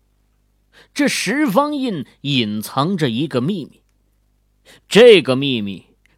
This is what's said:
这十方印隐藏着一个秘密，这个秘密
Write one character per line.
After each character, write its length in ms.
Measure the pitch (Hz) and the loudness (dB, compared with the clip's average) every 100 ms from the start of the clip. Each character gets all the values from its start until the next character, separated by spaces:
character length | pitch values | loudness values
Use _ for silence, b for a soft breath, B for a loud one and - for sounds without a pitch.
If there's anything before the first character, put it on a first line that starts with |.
| _ _ _ _ _ _ _ b b | _ _ _ _ _ _ _ b b
这 140 | - 285 | -4 -2
十 400 | - 175 269 302 | -2 -4 -2 -2
方 260 | 196 294 | 0 -2
印 320 | 294 262 170 120 b | -2 -6 -6 -10 b
隐 380 | 139 135 110 107 | -4 -2 -2 -4
藏 360 | 104 - 151 196 | -6 -4 -4 -2
着 120 | 147 | -2
一 160 | 113 156 | -4 -4
个 140 | 131 | -4
秘 240 | 127 202 | -4 -6
密， 200 | 123 _ _ _ _ _ _ _ _ _ _ b - | -10 _ _ _ _ _ _ _ _ _ _ b 0
这 320 | 196 240 202 | 6 8 8
个 160 | 123 131 | 4 -2
秘 240 | 143 123 | -2 -4
密 340 | 101 92 - _ _ | -6 -10 -16 _ _